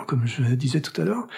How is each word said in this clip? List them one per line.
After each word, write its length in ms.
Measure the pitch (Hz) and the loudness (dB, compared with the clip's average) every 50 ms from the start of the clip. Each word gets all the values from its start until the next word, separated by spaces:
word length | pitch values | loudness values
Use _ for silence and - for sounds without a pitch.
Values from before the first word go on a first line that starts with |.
| - | 2
comme 160 | - 147 127 117 | 0 0 0 2
je 160 | 117 - - 127 | 0 0 2 2
le 140 | 117 127 | 2 2
disais 240 | 127 143 131 - 156 | 2 2 2 0 0
tout 180 | 147 - - - | -2 -2 -4 -2
à 40 | 160 | 0
l'heure. 220 | 185 214 247 240 - - | 0 0 -2 -4 -8 -10